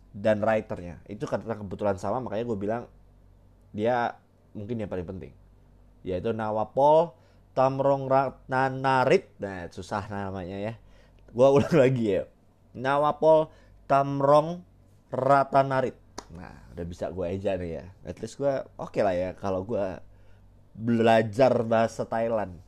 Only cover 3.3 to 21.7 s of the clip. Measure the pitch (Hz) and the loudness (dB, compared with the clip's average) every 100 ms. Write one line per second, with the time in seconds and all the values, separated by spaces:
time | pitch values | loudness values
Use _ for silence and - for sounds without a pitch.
3.3 | _ _ _ _ 104 110 123 120 - _ | _ _ _ _ -2 0 2 0 -4 _
4.3 | _ _ - 104 120 98 95 85 95 69 | _ _ -14 -8 -6 -6 -6 -8 -10 -14
5.3 | - - _ _ - - _ - 90 110 | -20 -20 _ _ -20 -20 _ -6 -4 -4
6.3 | 110 110 107 107 - 139 156 170 - _ | -4 -2 -2 -2 2 4 6 2 -4 _
7.3 | _ _ - 131 135 135 139 135 131 135 | _ _ 0 2 2 2 0 2 0 0
8.3 | - - 131 135 131 135 131 127 185 - | -4 -4 0 0 0 2 2 4 2 0
9.3 | - 101 92 87 - 92 107 98 101 98 | -12 -10 -10 -12 -12 -8 -6 -6 -8 -6
10.3 | 95 87 98 104 117 - - - - - | -8 -8 -8 -8 -10 -16 -20 -20 -20 -6
11.3 | 110 135 139 - 165 127 131 110 90 - | 4 6 6 4 4 4 4 0 0 -2
12.3 | _ _ _ _ 113 131 143 147 147 156 | _ _ _ _ -6 -2 0 0 2 4
13.3 | 156 156 - - - - 139 139 139 139 | 4 2 -6 -20 -14 0 0 2 0 4
14.3 | 151 156 180 - _ _ _ _ 127 127 | 4 4 -4 -14 _ _ _ _ -2 4
15.3 | 139 135 139 135 131 127 - - - - | 4 4 2 2 0 -2 -4 -16 -18 -18
16.3 | 87 92 - - 73 87 87 85 85 87 | -16 -18 -20 -16 -12 -10 -8 -8 -4 -4
17.3 | 98 98 92 87 78 85 - - - 113 | -4 -2 -4 -4 -8 -12 -16 -16 -12 -12
18.3 | - 139 135 - - - - 104 90 92 | -4 -2 -2 -4 -12 -8 -2 0 0 -4
19.3 | 90 101 95 98 98 98 78 - - - | -6 -6 -4 -4 -4 -4 -8 -16 -20 -20
20.3 | - - - - - 113 117 113 113 110 | -20 -20 -20 -20 -8 0 2 4 4 2
21.3 | 104 131 120 113 | 4 4 4 2